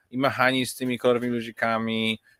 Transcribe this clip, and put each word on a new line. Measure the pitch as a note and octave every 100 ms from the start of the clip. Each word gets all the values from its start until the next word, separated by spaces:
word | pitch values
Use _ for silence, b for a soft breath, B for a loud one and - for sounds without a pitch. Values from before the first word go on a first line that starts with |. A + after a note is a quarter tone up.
| _
i | B2
mechanizm | C3+ A#2 B2+ C3 B2
z | -
tymi | B2+ A#2+
kolorowymi | B2 A#2+ B2 A#2+
luzikami, | A2+ - A2+ A2+ A2+ A2+ A2 A2 _ _